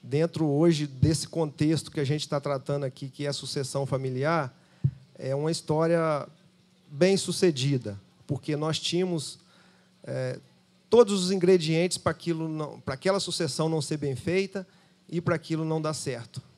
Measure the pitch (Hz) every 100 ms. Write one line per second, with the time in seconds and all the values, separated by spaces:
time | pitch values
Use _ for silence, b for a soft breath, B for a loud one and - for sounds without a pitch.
0 | 123 143 165 - 160 143 175 151 147 131
1 | 151 160 - 165 156 - 151 160 - 160
2 | 135 151 - 147 143 139 - 143 139 -
3 | 135 127 143 135 135 143 131 143 135 131
4 | 131 127 143 165 127 B B B B B
5 | - - 131 139 156 165 - 156 165 170
6 | 160 147 - - _ _ _ _ - 143
7 | 185 196 - 175 185 139 139 135 107 101
8 | - _ - - - 147 156 156 - 170
9 | 185 165 127 - b b b b b _
10 | - 131 127 - - _ _ _ _ 226
11 | 220 202 180 190 175 185 156 160 180 -
12 | 180 156 170 165 160 156 151 113 - 135
13 | 190 196 185 - 160 - 160 160 - 151
14 | 143 127 - 185 196 196 185 b b b
15 | - 170 175 165 - 160 160 160 156 156
16 | 143 120 117 - -